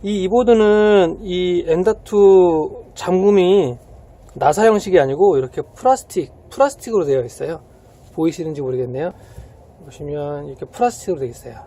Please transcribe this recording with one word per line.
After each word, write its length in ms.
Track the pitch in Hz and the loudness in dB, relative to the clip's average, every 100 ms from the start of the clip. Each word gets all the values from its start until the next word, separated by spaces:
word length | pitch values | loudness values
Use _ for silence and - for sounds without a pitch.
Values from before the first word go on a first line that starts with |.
이, 220 | 196 208 | -4 -4
이 40 | 185 | -2
보드는 880 | 233 240 226 214 214 214 208 170 - | 0 2 4 4 4 4 4 2 -2
이 440 | 208 180 180 175 170 | -8 -4 -2 -2 -2
M.투 1200 | 165 185 214 - 208 196 190 175 160 151 - - | 0 0 -2 -4 4 6 6 4 2 -4 -10 -20
잠금이 840 | - - 185 196 208 180 202 147 120 - - - - - | -12 -4 0 2 2 4 2 0 -6 -16 -20 -20 -20 -20
나사 320 | - 139 156 226 | -2 0 4 2
형식이 320 | 208 202 180 | 2 2 2
아니고 400 | 135 139 202 147 | 2 2 2 2
이렇게 240 | 127 - | -2 -8
플라스틱, 720 | - - 254 262 - 196 139 - - | -12 -4 0 0 -2 -8 -8 -14 -20
플라스틱으로 540 | - 277 277 - 220 | -2 -2 -2 -6 -4
되어 180 | 151 135 | 0 -2
있어요. 380 | 117 - 139 165 - _ - _ - | -4 -10 -12 -12 -16 _ -20 _ -18
보이시는지 480 | - 165 165 156 147 | -4 -4 -4 -10 -8
모르겠네요. 500 | 135 127 123 127 170 - - - - - - _ | -6 -6 -6 -8 -10 -10 -20 -20 -20 -20 -20 _
보시면 600 | 147 - 143 147 143 147 147 | -20 -18 -12 -10 -10 -12 -14
이렇게 200 | 135 139 | -16 -18
플라스틱으로 540 | - 240 233 - 165 | -6 -6 -6 -10 -8
되어 80 | 131 | -8
있어요. 260 | 120 123 113 | -12 -20 -20